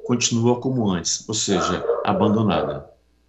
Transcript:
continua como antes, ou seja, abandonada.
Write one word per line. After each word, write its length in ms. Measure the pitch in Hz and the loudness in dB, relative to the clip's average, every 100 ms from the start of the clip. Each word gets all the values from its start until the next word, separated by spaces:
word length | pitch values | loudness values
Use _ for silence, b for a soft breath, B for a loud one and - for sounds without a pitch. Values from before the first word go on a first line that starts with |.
| - | -4
continua 520 | 120 - 117 120 123 | -2 0 2 2 2
como 320 | 131 131 104 | 0 0 0
antes, 380 | 90 80 - - | 0 -2 -6 -6
ou 60 | |
seja, 500 | 110 - 92 - 85 - - | -4 0 0 0 -2 -2 -2
abandonada. 840 | - 95 104 107 107 80 76 - - _ _ _ | 0 2 2 4 2 2 0 -6 -12 _ _ _